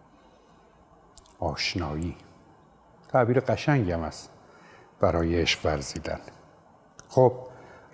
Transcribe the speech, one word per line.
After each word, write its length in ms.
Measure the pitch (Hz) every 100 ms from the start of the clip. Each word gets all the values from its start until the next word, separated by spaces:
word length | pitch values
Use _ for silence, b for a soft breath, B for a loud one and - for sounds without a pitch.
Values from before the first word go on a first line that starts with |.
| - _ - _ _ - _ _ _ - - - - -
آشنایی 760 | 85 69 - 95 76 76 85 - - - - - _ _ _ - -
تعبیر 320 | 131 117 127
قشنگی 520 | - 110 - 143 90
هم 80 | 85
است 300 | 78 - - - b b b b b -
برای 400 | 92 82 82 85
عشق 260 | 76 - 80
ورزیدن. 540 | 73 67 80 - - - - - - _ - _ - -
خب 240 | - 127 - - B B B B